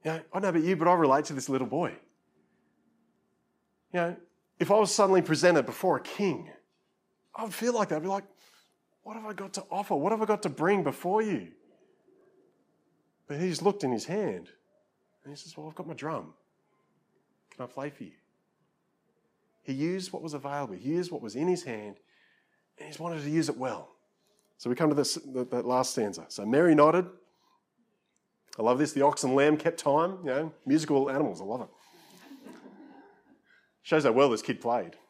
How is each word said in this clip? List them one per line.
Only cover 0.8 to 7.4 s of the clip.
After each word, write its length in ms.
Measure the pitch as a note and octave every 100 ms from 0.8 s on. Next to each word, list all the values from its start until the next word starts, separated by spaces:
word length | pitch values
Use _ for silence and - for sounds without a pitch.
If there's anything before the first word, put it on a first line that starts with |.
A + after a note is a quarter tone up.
| E3
I 60 |
relate 320 | F3+ D3 C3+ D3+
to 80 |
this 160 | C#3+ C3
little 160 | C3 B2+
boy. 240 | C#3 E3+ - _ _ _ _ _ _ _ _ _ _ _ _ _ _ _ _ _ _ _
You 80 | F3+
know, 160 | E3+ F3+ - _ _ _
if 120 | E3+
I 80 | G3+
was 140 | G3+
suddenly 300 | - G3 F#3+
presented 440 | E3 D#3 F3 D#3+ B2+
before 320 | A2+ F#3+ C3+
a 40 |
king, 480 | - - G3 C#3+ - - _ _ _ _ _ _ _
I 100 | -